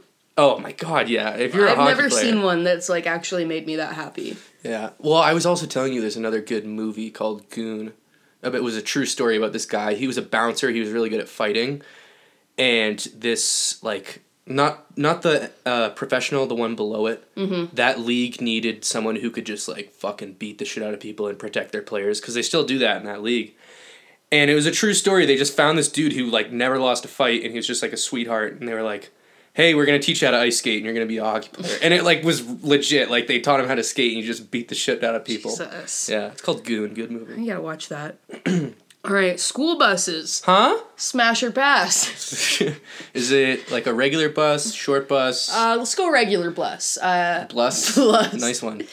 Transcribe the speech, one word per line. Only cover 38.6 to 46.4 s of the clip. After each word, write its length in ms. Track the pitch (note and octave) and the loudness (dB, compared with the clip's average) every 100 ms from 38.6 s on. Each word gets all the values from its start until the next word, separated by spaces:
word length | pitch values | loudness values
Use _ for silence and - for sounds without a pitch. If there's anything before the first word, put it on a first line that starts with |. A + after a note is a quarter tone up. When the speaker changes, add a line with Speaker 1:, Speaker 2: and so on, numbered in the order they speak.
| C3 - _ _ F#3 | -2 -8 _ _ -2
Speaker 2:
All 80 | |
right, 260 | G3 F#3 F3+ | 2 2 0
school 380 | - A#3+ D#4+ E4 | -4 -2 0 4
buses. 640 | A#3+ F#3 - D#3+ D#3+ - - | 4 4 0 -4 -6 -2 4
Speaker 1:
Huh? 320 | F#3+ C4 A4+ - - | 6 6 2 -4 -8
Speaker 2:
Smash 440 | - B3+ A#3 A3 | -4 2 2 2
or 100 | A#3+ | 0
pass? 1080 | B3 C#4 B3+ F3 - - - - - - - | 2 4 4 4 0 0 -6 -8 -4 -2 0
Speaker 1:
<laughs> 520 | - D3 - - - | -2 -2 -12 -18 -10
Is 180 | B2+ A#2+ | -6 2
it, 400 | C#3 C3 B2 - | 4 4 0 -2
like, 160 | A#2+ B2 | -2 0
a 60 | |
regular 340 | A#2 C#3 D#3+ D3+ | 2 2 2 0
bus, 440 | D3+ D3+ D3 D3 | 2 2 2 -2
short 340 | - - C#3 C#3 | -4 0 0 2
bus? 420 | C#3 B2+ B2 - | 2 2 0 -2
Speaker 2:
Uh, 260 | A3 A3+ A#3 | 0 2 2
let's 160 | A#3+ - | 0 0
go 160 | F4 | 2
regular 400 | C4+ G#3 G3 | 4 4 2